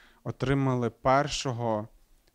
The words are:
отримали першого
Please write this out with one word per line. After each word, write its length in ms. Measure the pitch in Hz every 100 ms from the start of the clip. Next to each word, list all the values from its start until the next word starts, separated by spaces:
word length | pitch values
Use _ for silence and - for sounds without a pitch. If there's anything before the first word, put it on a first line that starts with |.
| - _
отримали 680 | - - 131 139 135 123 117
першого 960 | - 131 135 147 - 135 117 117 107 110 - _ _ _